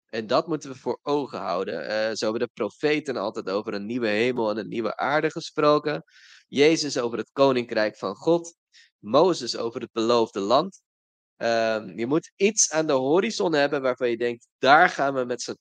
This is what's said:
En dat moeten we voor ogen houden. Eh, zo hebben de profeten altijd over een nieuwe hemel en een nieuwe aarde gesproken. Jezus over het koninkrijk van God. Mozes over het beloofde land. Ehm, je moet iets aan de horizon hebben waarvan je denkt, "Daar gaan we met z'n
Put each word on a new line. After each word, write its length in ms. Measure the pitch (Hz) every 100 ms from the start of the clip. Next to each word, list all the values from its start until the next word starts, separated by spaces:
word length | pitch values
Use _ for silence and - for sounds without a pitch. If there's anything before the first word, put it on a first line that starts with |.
| _
En 180 | 117 110
dat 200 | 127 165
moeten 240 | 156 139
we 60 | 127
voor 200 | - 117
ogen 360 | - 147 127 98
houden. 480 | 95 90 98 82 71
Eh, 260 | 107 110
zo 100 | 107 110
hebben 160 | 117 120
de 40 |
profeten 640 | - 104 - 147 151 139 117
altijd 320 | 98 110 98
over 240 | 98 107
een 120 | 101 101
nieuwe 220 | 123 113
hemel 420 | 104 120 123 110
en 60 | 107
een 120 | 104
nieuwe 280 | 117 110 -
aarde 340 | 107 147 156
gesproken. 720 | 165 - - 151 147 143 151 - _ - - _
Jezus 520 | 123 147 160 147 135
over 200 | 120 113
het 120 | 110
koninkrijk 640 | - 139 123 120 - 107 107
van 180 | 101
God. 400 | 98 - 170 170 - _ _ _ _
Mozes 580 | 101 127 180 160 120 110
over 240 | 117 120
het 120 | 120
beloofde 480 | - 113 120 113 -
land. 400 | 98 127 185 - _ _ _ _ _ _
Ehm, 640 | 117 113 113 110 107 87
je 80 | 117
moet 260 | 156 - _
iets 340 | 202 214 -
aan 160 | 156 160
de 60 |
horizon 600 | 135 131 165 226 - 190
hebben 300 | 151 143 147
waarvan 280 | 131 123 123
je 60 | 117
denkt, 300 | 120 120 _ _
"Daar 300 | 131 147 180
gaan 260 | - 139
we 100 | 139
met 180 | 123 120
z'n 160 | - 104